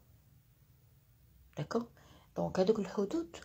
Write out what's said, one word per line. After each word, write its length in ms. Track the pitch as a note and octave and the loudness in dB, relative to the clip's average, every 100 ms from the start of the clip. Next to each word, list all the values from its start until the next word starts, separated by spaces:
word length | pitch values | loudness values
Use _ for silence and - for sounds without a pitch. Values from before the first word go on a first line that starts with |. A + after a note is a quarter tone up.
| _ - - - - _ - - - - _ - - - - - | _ -20 -20 -20 -20 _ -20 -20 -20 -20 _ -20 -20 -20 -18 -8
داكوغ؟ 280 | D3+ A3+ A#3+ - - - - - | -2 -2 -2 -14 -20 -20 -12 -4
دونك 240 | E3+ F#3 | -2 2
هادوك 180 | F#3+ A3 | 4 4
الحدود 580 | F#3+ - G3 E4 E4 - | 2 -2 0 -2 -4 -10